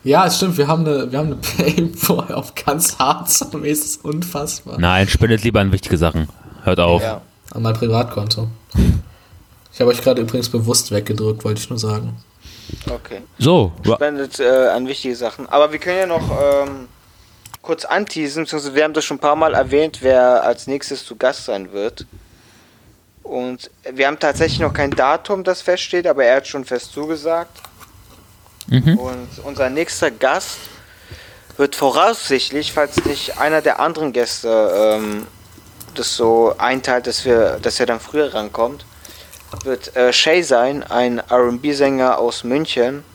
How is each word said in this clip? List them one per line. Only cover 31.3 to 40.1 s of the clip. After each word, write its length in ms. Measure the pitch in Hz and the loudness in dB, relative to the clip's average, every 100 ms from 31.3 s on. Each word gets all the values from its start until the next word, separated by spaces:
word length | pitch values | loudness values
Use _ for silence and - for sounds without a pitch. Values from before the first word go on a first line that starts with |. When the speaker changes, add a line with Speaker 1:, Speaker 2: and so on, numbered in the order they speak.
| - - - | -20 -20 -2
Speaker 3:
wird 180 | 139 | -2
voraussichtlich, 1000 | - 139 131 190 226 - 131 - 143 151 | 2 0 4 2 2 -2 -2 0 -4 -4
falls 320 | - 143 - | -2 0 0
nicht 320 | - 143 - - | -2 -4 -6 -2
einer 240 | 147 156 | 0 2
der 180 | 151 - | 2 2
anderen 320 | 151 156 156 | 0 0 -2
Gäste, 600 | 120 117 - 117 113 107 95 | 0 -2 -2 0 2 4 4
ähm, 500 | 107 107 107 104 - - - - - - - - | 4 2 -2 -6 -10 -18 -20 -20 -20 -20 -16 -8
das 180 | 117 | -6
so 400 | - 117 113 113 - | 0 2 4 4 2
einteilt, 520 | 117 131 127 123 123 | -2 -2 0 -2 -2
dass 160 | - | -4
wir, 340 | 131 117 101 78 | 2 4 4 0
dass 200 | 113 - | -4 -2
er 60 | 120 | -2
dann 120 | 113 | -2
früher 340 | - 147 143 | -4 -2 -2
rankommt, 520 | 113 104 - 117 143 - - - - - - - - | -2 -8 -2 -4 -4 -18 -20 -20 -20 -20 -20 -18 -12
wird, 320 | 135 127 - 127 | -6 -8 -6 2
äh, 160 | 123 | 4